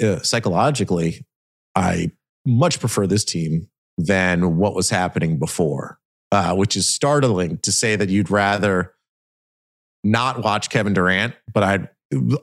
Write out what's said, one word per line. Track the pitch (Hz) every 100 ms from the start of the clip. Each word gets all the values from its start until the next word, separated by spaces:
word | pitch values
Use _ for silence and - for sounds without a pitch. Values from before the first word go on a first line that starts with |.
uh, | 110 92
psychologically, | - 117 110 87 131 139 101 87 82 - - _ _ _ _ -
I | 92 87 85 - _ _ -
much | 120 170 -
prefer | 120 - 98
this | 101 -
team | 87 80 80 - _ _ -
than | 82 95 92 87 90 82
what | 101
was | 92 92
happening | 101 90 - 85 80
before, | 80 - 82 69 - - _ _ _
uh, | 101 87
which | 92 101 101
is | 92
startling | - 143 147 135 92 90 82
to | -
say | - 117 107
that | 101
you'd | 95 101
rather | 101 101 101 101 92 90 _ _ _ _ _ _ _ _ _ _ _
not | 104 113 127 127
watch | 107 104 -
Kevin | 120 104
Durant, | 92 90 92 110 - -
but | 110
I'd, | 98 98 90 _ _ 139 120 139